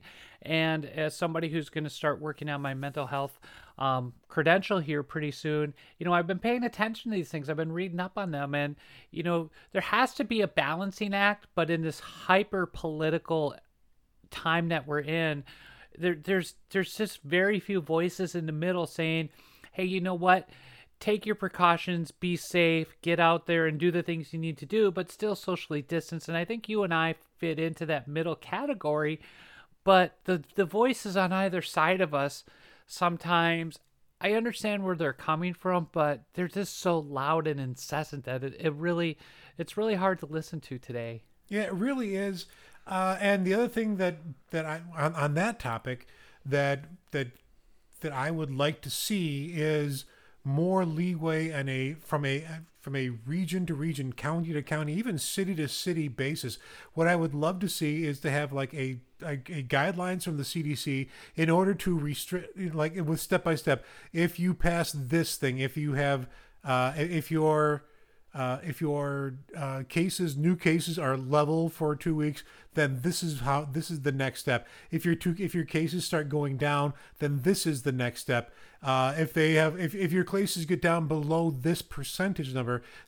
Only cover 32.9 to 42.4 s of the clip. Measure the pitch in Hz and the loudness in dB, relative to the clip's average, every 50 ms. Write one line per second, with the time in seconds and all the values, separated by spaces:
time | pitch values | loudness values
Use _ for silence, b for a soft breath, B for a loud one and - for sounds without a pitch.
32.9 | - - 180 175 175 165 - 170 175 170 170 170 165 165 165 165 - - _ _ | -4 0 0 0 0 0 0 2 4 4 4 4 2 0 -2 -6 -8 -14 _ _
33.9 | _ _ _ _ _ - - 196 208 226 226 240 - - - 214 208 202 190 185 | _ _ _ _ _ -4 -2 0 2 2 0 -2 -4 -2 -2 -2 -2 0 0 -2
34.9 | 185 160 170 139 131 - - - 156 160 175 180 175 - - 185 180 180 165 - | 0 0 0 -2 -2 -2 0 0 0 0 0 -2 -4 -2 -2 0 2 0 0 0
35.9 | - 165 151 147 143 117 - _ - 175 180 165 - 196 196 - - - - 185 | 0 2 2 2 2 -2 -6 _ -6 -4 -4 -2 -2 -4 -6 -6 -6 -2 0 2
36.9 | 175 160 151 143 143 131 135 147 160 165 156 156 147 139 135 127 123 - - - | 2 2 0 -2 -4 -2 0 2 2 2 2 0 -2 -2 -4 -6 -6 -8 -8 -6
37.9 | - 151 151 - - 139 - 127 127 131 131 135 - - 175 160 147 147 165 175 | -4 -4 -4 -4 -8 -10 -6 -6 -6 -4 -4 -6 -6 -2 -2 -2 -2 0 0 0
38.9 | 175 170 170 165 147 B B B B B B B B B 170 - - 208 214 226 | 2 2 0 -2 -2 B B B B B B B B B -8 -6 -2 -2 0 0
39.9 | 208 180 190 190 185 - 160 143 156 160 156 - - 156 - - 131 127 - - | 2 2 2 2 2 0 -4 -6 -6 -6 -6 -6 -10 -10 -10 -10 -12 -12 -10 -8
40.9 | 120 120 117 117 117 113 - _ _ _ _ - 202 208 214 180 190 175 214 269 | -6 -6 -6 -6 -8 -10 -14 _ _ _ _ -6 -4 -2 -2 -2 -2 -2 0 0
41.9 | 277 262 233 202 190 190 202 202 190 170 | 0 0 -2 -2 -2 -2 -2 -2 -4 -6